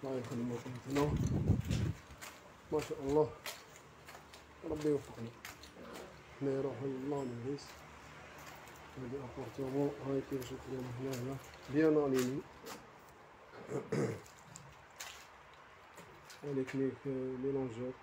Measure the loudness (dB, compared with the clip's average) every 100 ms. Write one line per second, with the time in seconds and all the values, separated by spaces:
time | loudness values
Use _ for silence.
0 | 0 -2 0 0 0 -2 -4 -8 0 4
1 | 6 6 4 4 6 6 6 4 4 0
2 | -8 -14 -14 -14 -18 -18 0 0 2 -2
3 | 4 6 6 2 -8 -10 -14 -18 -18 -18
4 | -16 -16 -16 -18 -18 -10 -4 2 4 4
5 | 2 -8 -8 -8 -14 -12 -16 -14 -12 -10
6 | -12 -14 -16 -2 0 2 0 0 -2 0
7 | 0 0 0 -2 -2 -4 -6 -14 -14 -16
8 | -16 -16 -14 -14 -12 -14 -14 -14 -14 -8
9 | -6 -4 -6 -6 -6 -2 0 4 4 2
10 | 2 2 2 -2 -2 -6 -4 -4 -4 -2
11 | -2 0 -2 -4 -8 -14 0 8 10 10
12 | 8 6 6 2 -4 -12 -12 -12 -12 -18
13 | -20 -20 -20 -18 -16 -14 -4 -4 0 2
14 | 2 0 -8 -18 -16 -16 -16 -18 -18 -12
15 | -10 -10 -16 -18 -20 -20 -18 -20 -18 -18
16 | -16 -18 -16 -8 -2 0 2 4 2 2
17 | -2 0 0 0 2 2 0 -2 -4 -4